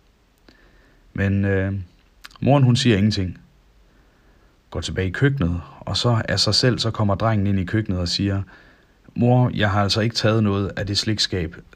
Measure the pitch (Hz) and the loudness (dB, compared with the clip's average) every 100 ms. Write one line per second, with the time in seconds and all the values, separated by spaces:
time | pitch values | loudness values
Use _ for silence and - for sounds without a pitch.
0 | _ _ _ _ _ - _ _ _ _ | _ _ _ _ _ -20 _ _ _ _
1 | _ - 98 98 98 95 95 98 90 _ | _ -2 0 2 2 0 -2 -4 -10 _
2 | _ _ - - 120 143 123 117 127 98 | _ _ -20 -4 2 4 6 4 4 4
3 | 107 101 90 - - _ _ _ _ _ | 2 0 -4 -8 -20 _ _ _ _ _
4 | _ _ _ _ _ _ - - 82 80 | _ _ _ _ _ _ -14 -10 -6 -4
5 | 95 - 139 139 85 87 - - - 104 | -4 0 0 2 -2 -2 -8 -14 -8 -2
6 | 123 113 - 98 - - 127 101 113 - | 0 0 0 -2 0 2 2 0 -2 -2
7 | 104 92 110 104 101 98 87 107 107 90 | 0 0 0 0 0 0 0 -2 -2 -2
8 | 87 - 101 98 95 - - _ _ _ | -2 -2 -2 -2 -6 -12 -20 _ _ _
9 | _ - 120 123 123 - 104 104 101 110 | _ 0 2 4 2 0 0 0 0 0
10 | 110 - 107 110 104 98 98 - 95 101 | -2 0 0 2 2 0 -2 -4 -4 -4
11 | - 104 - 95 80 - - | -2 -2 -2 -4 -6 -10 -18